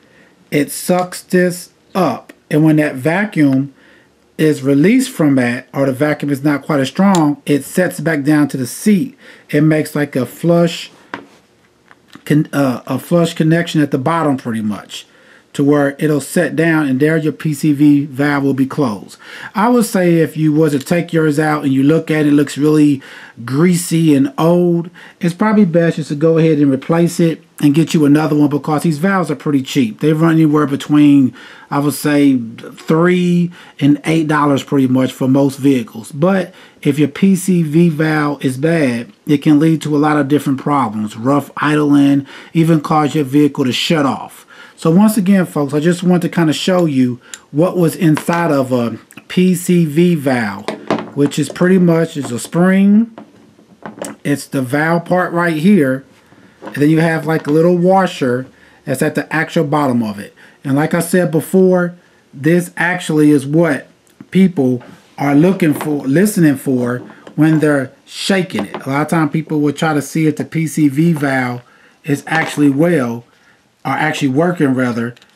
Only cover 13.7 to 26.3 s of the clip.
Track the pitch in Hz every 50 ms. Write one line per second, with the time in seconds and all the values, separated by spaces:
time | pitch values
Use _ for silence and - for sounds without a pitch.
13.7 | - 160 147 143 143 135 127 156 170 165 151 147 135 131 - 123 110 113 107 107
14.7 | 101 95 - - - - - _ _ _ _ _ - - _ _ - - 143 143
15.7 | 147 147 143 139 143 - 160 151 151 139 139 - - 185 165 135 143 151 160 165
16.7 | 160 156 151 135 131 127 147 156 160 160 151 151 - - - 160 147 - - 156
17.7 | 143 135 151 147 147 143 143 151 131 131 143 147 143 143 139 139 135 131 135 135
18.7 | - - 143 117 104 92 - - - - - - - - - - - 196 202 240
19.7 | 247 240 220 - - 190 180 175 170 165 160 160 - 156 156 156 147 156 160 151
20.7 | 147 135 - - 175 170 175 - 165 160 156 156 143 151 156 156 151 147 143 139
21.7 | 135 135 135 143 160 160 160 - 156 156 147 147 143 147 143 143 - 135 147 151
22.7 | 156 156 151 147 139 131 - - - - - - - - 117 120 131 143 170 185
23.7 | 175 170 175 - 170 165 165 156 143 135 139 143 - - 160 165 175 175 175 175
24.7 | 170 170 165 175 - - - - - _ - 170 170 - 214 214 214 214 208 170
25.7 | 156 170 170 165 160 165 147 - 156 143 160 160